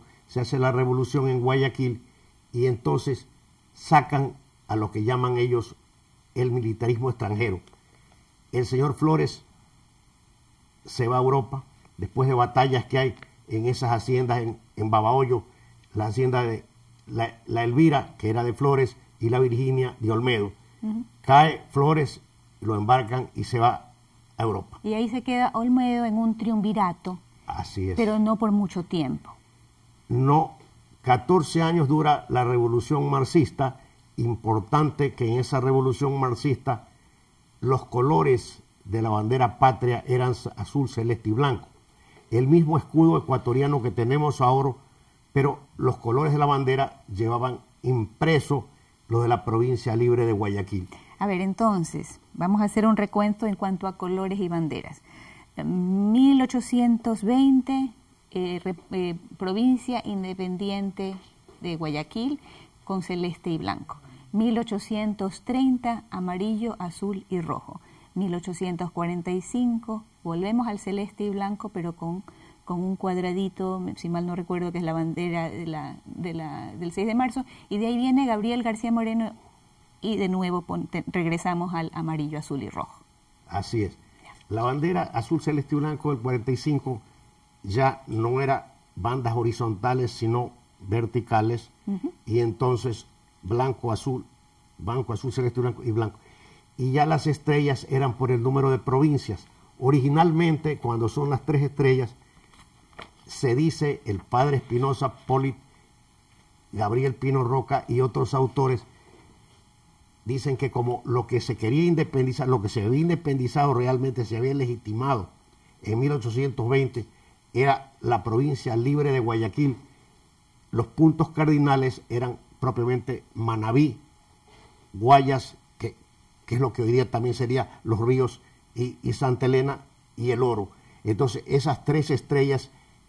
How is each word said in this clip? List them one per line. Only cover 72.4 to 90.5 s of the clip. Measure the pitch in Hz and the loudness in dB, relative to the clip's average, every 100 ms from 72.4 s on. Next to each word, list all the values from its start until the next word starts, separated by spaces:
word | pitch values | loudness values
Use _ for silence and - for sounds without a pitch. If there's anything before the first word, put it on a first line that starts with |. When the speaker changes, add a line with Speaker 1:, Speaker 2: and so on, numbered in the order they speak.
| - - | -20 -20
Speaker 2:
con | - 175 | -8 -4
un | 185 190 | -2 -2
cuadradito, | 190 180 180 180 190 - 185 185 180 - | -2 -2 -2 -2 -4 -4 -6 -4 -8 -8
si | 170 | -6
mal | 170 175 | -4 -4
no | 175 | -6
recuerdo, | 165 175 180 | -6 -4 -4
que | 175 | -4
es | |
la | 165 | -4
bandera | 165 165 160 175 170 165 | -2 -4 -4 -4 -4 -6
de | - 165 | -8 -10
la, | 156 143 - - | -8 -10 -14 -16
de | - 175 | -10 -8
la, | 165 151 - - 101 | -8 -10 -10 -12 -10
del | 170 | -8
seis | 190 220 | -4 -2
de | 233 | 0
marzo, | 254 262 254 - - | -2 -4 -10 -14 -8
y | 208 | -4
de | 226 | -2
ahí | 240 | 0
viene | 262 254 262 | 2 2 2
Gabriel | 214 226 240 | 0 0 -2
García | 233 220 233 | -2 -4 -2
Moreno, | 233 226 226 220 - - _ _ _ _ - | 0 0 -2 -4 -8 -20 _ _ _ _ -10
y | 202 196 | -4 -2
de | 190 | 0
nuevo | 185 180 175 | 0 0 -2
pon-, | 170 175 170 | -4 -6 -4
te-, | 170 - | -6 -4
regresamos | 180 165 170 180 175 175 | -2 -2 -2 -2 -4 -4
al | 170 160 | -4 -6
amarillo, | 156 160 156 147 151 | -6 -6 -4 -4 -6
azul | - 143 | -8 -8
y | 98 | -6
rojo. | 80 - - _ _ _ _ - | -8 -12 -14 _ _ _ _ -8
Speaker 1:
Así | 98 - 113 | -8 -4 -2
es. | 98 - _ _ - - - | -4 -6 _ _ -20 -20 -8
La | 110 | -4
bandera | 123 143 170 175 | -2 -2 -2 -2
azul, | - 117 - 160 | -2 -4 -2 -2
celeste | 156 147 - 147 | 0 -2 -2 -2
y | |
blanco | 151 147 147 | -2 -4 -4
del | 131 | -2
cuarenta | 123 123 120 | -2 -2 -2
y | 123 | -2
cinco | 151 139 131 117 - _ _ _ _ _ | 0 -2 -2 -8 -10 _ _ _ _ _
ya | 98 110 135 - - | -4 2 2 0 -6
no | 110 117 131 | -2 0 0
era | 139 135 - _ _ - | 0 -2 -4 _ _ -6
bandas | 117 131 120 117 | -4 -2 -2 0
horizontales, | 117 113 117 98 123 127 120 | -2 -2 -4 -2 -2 -2 -2
sino | - 113 120 120 | -2 -2 0 -2